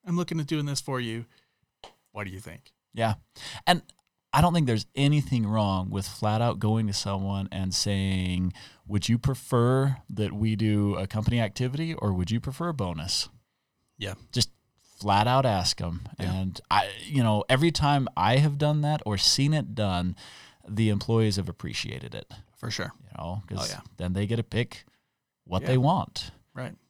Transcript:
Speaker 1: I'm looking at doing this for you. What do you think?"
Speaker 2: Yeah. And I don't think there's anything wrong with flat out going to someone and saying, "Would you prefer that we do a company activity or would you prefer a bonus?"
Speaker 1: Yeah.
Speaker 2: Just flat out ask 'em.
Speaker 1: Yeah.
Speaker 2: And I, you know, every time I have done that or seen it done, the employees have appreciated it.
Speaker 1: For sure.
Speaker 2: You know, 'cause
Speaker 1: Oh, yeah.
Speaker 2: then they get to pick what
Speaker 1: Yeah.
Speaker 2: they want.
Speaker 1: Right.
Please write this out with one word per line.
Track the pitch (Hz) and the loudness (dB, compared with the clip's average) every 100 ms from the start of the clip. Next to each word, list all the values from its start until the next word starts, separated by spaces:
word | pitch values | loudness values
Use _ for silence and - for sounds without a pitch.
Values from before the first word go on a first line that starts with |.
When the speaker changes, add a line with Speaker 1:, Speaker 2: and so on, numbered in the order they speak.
| 185 | -2
Speaker 1:
I'm | 175 | -2
looking | 170 165 | -2 -4
at | 143 | -2
doing | 156 147 | -2 -2
this | 139 | -4
for | - 131 | -4 -4
you. | 117 113 113 _ _ _ _ _ - _ _ | -4 -6 -10 _ _ _ _ _ -20 _ _
What | 104 98 | -10 -10
do | |
you | 92 | -10
think?" | - 85 _ _ _ | -14 -18 _ _ _
Speaker 2:
Yeah. | 104 113 104 _ - - - - | -2 0 0 _ -18 -14 -6 2
And | 180 - _ _ _ _ | 2 0 _ _ _ _
I | 131 | 4
don't | 170 | 4
think | 170 135 | 4 2
there's | 110 - - | 0 -2 0
anything | 139 151 139 123 104 | 4 4 2 0 2
wrong | 110 101 95 92 | 2 2 0 0
with | 98 98 | -4 -6
flat | - 107 110 | -2 0 2
out | 117 - | 0 0
going | 107 110 107 | 0 0 0
to | |
someone | 98 101 98 98 98 98 | -2 -4 -4 -2 -4 -4
and | 95 95 | -4 -4
saying, | 90 104 98 95 95 92 90 90 - - - - | -2 0 0 0 0 0 0 -2 -4 -18 -20 -4
"Would | 101 - | -4 0
you | 117 | 0
prefer | 139 131 - 123 120 131 139 131 - | 0 -4 0 2 4 4 2 -2 -8
that | 101 104 | -4 -4
we | 104 110 107 | -2 -2 2
do | 110 104 101 90 | 2 2 2 0
a | 98 | -4
company | 107 110 120 | -2 0 2
activity | 110 - 127 139 165 | 0 -2 -4 -2 -6
or | 160 104 | -2 0
would | 92 87 | 0 0
you | 117 | -2
prefer | - 131 170 | -4 -6 -6
a | |
bonus?" | 147 95 80 90 - - - _ _ _ _ _ - | -4 -4 -4 -4 -4 -4 -12 _ _ _ _ _ -12
Speaker 1:
Yeah. | 98 92 - | -10 -10 -6
Speaker 2:
Just | - - _ _ _ _ _ | -2 -2 _ _ _ _ _
flat | 101 101 110 | 2 4 6
out | 131 131 | 4 4
ask | 98 95 - | 2 0 -2
'em. | 87 87 - - | -4 -6 -10 -6
Speaker 1:
Yeah. | 90 | -2
Speaker 2:
And | 92 95 - _ | 0 -2 -6 _
I, | 101 98 104 | 0 2 -8
you | 185 139 | -2 2
know, | 117 107 - | 4 2 2
every | 131 165 | 4 4
time | - 147 143 131 - | 4 4 4 2 2
I | 95 131 | 4 6
have | 151 143 | 4 2
done | 147 151 | 0 2
that | 147 151 | 0 -2
or | 107 101 | 0 0
seen | - - 143 | 2 4 2
it | 151 - | 2 -2
done, | 107 101 90 90 - - - - _ - | -2 0 0 -2 -4 -14 -20 -20 _ -8
the | 104 110 | 0 2
employees | 101 - 113 110 98 | 2 2 2 2 0
have | 90 | -4
appreciated | - - - 71 65 60 | -8 -8 -8 -8 -10 -10
it. | - - - - _ | -12 -14 -20 -20 _
Speaker 1:
For | - | -10
sure. | - 87 - - | -6 -8 -10 -18
Speaker 2:
You | - | -12
know, | 82 98 - | -8 -8 -8
'cause | 65 65 | -8 -6
Speaker 1:
Oh, | |
yeah. | 92 - - | -8 -14 -8
Speaker 2:
then | 90 | -4
they | 92 104 | 0 0
get | 113 | -2
to | |
pick | - 104 120 - - _ _ _ _ _ - | -2 -4 -4 -8 -20 _ _ _ _ _ -4
what | 92 | -2
Speaker 1:
Yeah. | 104 | 2
Speaker 2:
they | 131 | 2
want. | 135 180 - - - - _ | 4 2 -2 -8 -12 -16 _
Speaker 1:
Right. | - 127 - _ | -12 -12 -12 _